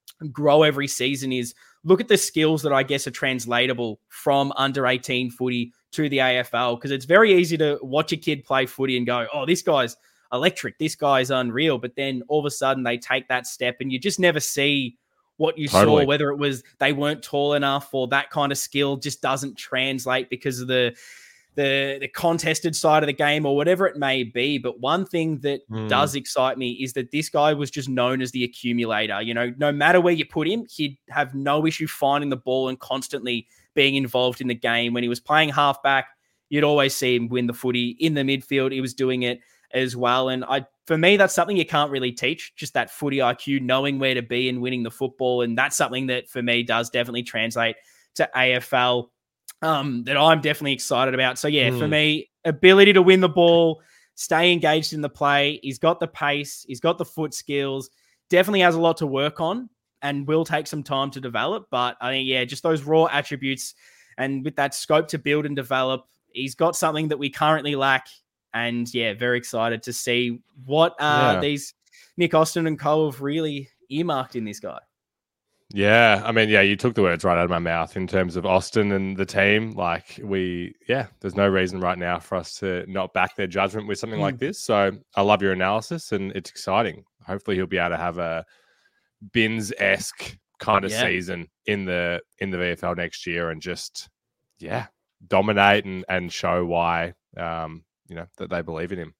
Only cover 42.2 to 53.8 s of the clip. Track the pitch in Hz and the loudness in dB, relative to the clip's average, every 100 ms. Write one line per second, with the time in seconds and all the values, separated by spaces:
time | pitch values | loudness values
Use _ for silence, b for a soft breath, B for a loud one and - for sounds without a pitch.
42.2 | 127 160 - - 151 135 110 - 147 135 | -4 -4 -10 -12 -6 -4 -4 -6 -4 0
43.2 | 123 123 - 139 127 131 139 139 135 127 | 0 0 -2 -2 0 0 0 0 0 0
44.2 | 117 123 127 123 123 127 113 - 135 - | -2 -2 -2 -2 -4 -4 -6 -4 -6 -2
45.2 | 127 123 120 117 139 - 139 127 131 123 | 0 0 0 0 0 0 -2 -2 -4 -4
46.2 | - 131 120 120 120 117 117 123 120 120 | -6 -6 0 0 2 -2 -2 -4 -2 -4
47.2 | 120 113 113 120 117 110 b b b - | -6 -4 -4 0 -2 -4 b b b -4
48.2 | 156 131 127 127 - 131 123 123 123 _ | -2 2 2 2 0 0 2 0 -4 _
49.2 | _ _ - - 160 151 139 120 120 143 | _ _ -20 -6 -2 -2 -2 -6 -2 4
50.2 | 156 160 147 147 143 135 - 127 131 127 | 6 6 2 -2 -2 -4 0 0 2 2
51.2 | 127 127 147 147 120 123 151 151 151 151 | 0 0 0 2 2 0 0 2 2 0
52.2 | - _ 165 156 185 190 202 190 180 190 | -6 _ -4 6 8 10 10 10 8 8
53.2 | 185 156 170 170 165 160 | 6 6 6 6 4 0